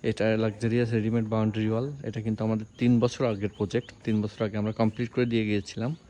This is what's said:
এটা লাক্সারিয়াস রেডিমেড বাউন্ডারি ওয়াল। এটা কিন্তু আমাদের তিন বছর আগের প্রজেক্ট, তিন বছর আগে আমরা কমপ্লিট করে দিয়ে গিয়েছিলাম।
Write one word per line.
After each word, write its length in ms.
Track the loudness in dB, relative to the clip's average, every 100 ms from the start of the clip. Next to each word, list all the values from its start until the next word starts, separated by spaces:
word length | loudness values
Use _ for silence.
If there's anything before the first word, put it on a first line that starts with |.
এটা 340 | -2 2 2 4
লাক্সারিয়াস 540 | 2 0 0 2 2
রেডিমেড 340 | 2 2 0 0
বাউন্ডারি 440 | 0 0 0 0
ওয়াল। 240 | 0 -2 -6
এটা 180 | -8 -6
কিন্তু 220 | -4 -2
আমাদের 220 | 0 -2 -4 0
তিন 220 | 4 4
বছর 260 | 4 0 -2
আগের 240 | 0 -4 -2
প্রজেক্ট, 360 | -2 -2 -4 -8
তিন 180 | -2 0
বছর 240 | 0 -2 -4
আগে 120 | -2
আমরা 140 | -4
কমপ্লিট 400 | 0 0 0 -4
করে 140 | 0 0
দিয়ে 200 | 2 2
গিয়েছিলাম। 500 | -2 -2 -6 -6 -6 -12